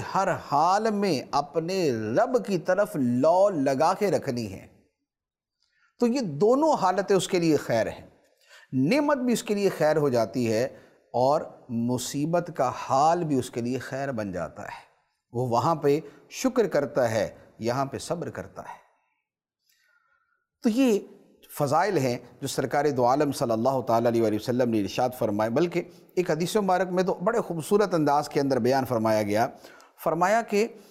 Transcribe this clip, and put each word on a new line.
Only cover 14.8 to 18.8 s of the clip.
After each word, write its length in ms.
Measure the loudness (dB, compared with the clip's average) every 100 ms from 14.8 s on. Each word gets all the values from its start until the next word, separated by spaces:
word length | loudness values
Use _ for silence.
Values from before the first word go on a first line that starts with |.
| -20 _ _ _ _
وہ 160 | -6 -2
وہاں 260 | 0 2
پہ 260 | 2 2 2 0 -16 -18
شکر 380 | -6 -2 0 2
کرتا 420 | 0 0 0 0
ہے، 240 | 0 -2 -6 -20 -8
یہاں 280 | -4 -2 -4
پہ 120 | -6
صبر 320 | -8 -8 -8
کرتا 320 | -10 -12 -16
ہے۔ 200 | -16 -18